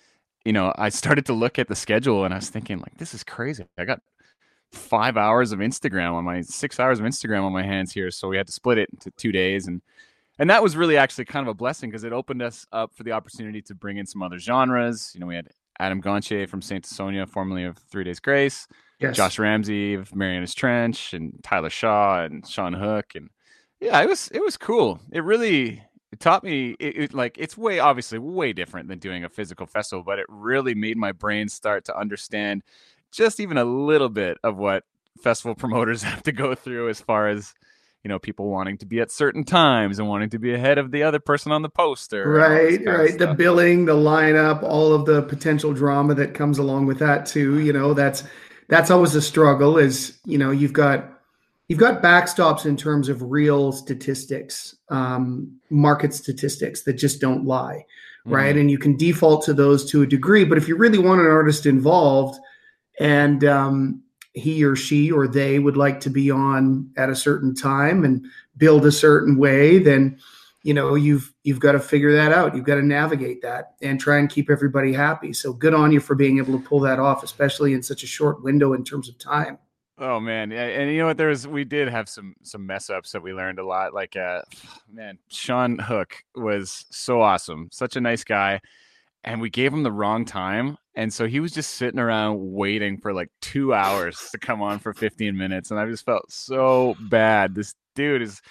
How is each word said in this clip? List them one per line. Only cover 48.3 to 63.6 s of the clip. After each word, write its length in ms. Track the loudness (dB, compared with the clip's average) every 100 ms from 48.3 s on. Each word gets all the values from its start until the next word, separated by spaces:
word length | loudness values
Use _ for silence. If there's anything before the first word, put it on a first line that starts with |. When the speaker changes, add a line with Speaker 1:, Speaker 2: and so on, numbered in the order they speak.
| -18 -20 -14 2
Speaker 2:
that's 240 | 2 6
always 240 | 6 4 2
a 60 |
struggle 560 | 0 4 4 6 4 6
is, 400 | 4 2 -8 -12 -4
you 120 | 0
know, 140 | 0
you've 220 | 0 0
got, 360 | 2 2 2 -4 -20 _ _ _ _ -2
you've 100 | 4
got 220 | 4 6
backstops 640 | 6 6 4 2 2 2 -2
in 100 | -2
terms 320 | 0 0 0
of 140 | -4
real 500 | -2 2 4 4 2
statistics, 1040 | -2 -8 -8 -6 -6 -6 -8 -8 -14 -14 -18 -6
um, 640 | -2 -2 -2 -4 -4 -10 -14 -2
market 440 | 4 4 4 0
statistics 680 | -4 -8 -6 -6 -6 -8 -6
that 100 | -6
just 280 | -2 -2 0
don't 240 | -2 -2 -2
lie, 400 | -4 -6 -12 -16 -20 -20 -16 -2
right? 240 | 2 4
Speaker 1:
Mm-hmm. 80 | 4
Speaker 2:
And 120 | 4
you 80 | 4
can 180 | 2 2
default 480 | 2 4 6 4 4
to 80 |
those 360 | 4 6 6 4
to 100 | 2
a 60 | 4
degree, 360 | 2 4 6
but 140 | 6 4
if 100 | 2
you 80 | 4
really 220 | 6 6
want 240 | 6 6
an 60 | 6
artist 380 | 6 4 2 4
involved 720 | 4 6 6 6 4 0 -4 -20 _ _ _ _ -2
and, 440 | 2 4 4 4 4
um, 560 | 4